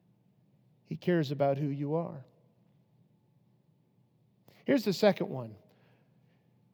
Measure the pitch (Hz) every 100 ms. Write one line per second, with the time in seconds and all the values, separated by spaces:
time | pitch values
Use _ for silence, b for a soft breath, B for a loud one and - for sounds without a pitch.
0 | _ _ _ _ _ _ _ _ - 160
1 | - 175 139 139 139 139 147 143 143 156
2 | 170 156 127 _ _ _ _ _ _ _
3 | _ _ _ _ _ _ _ _ _ _
4 | _ _ _ _ _ b - 277 214 175
5 | 208 - 175 131 113 107 _ _ _ _
6 | _ _ _ _ _ _ _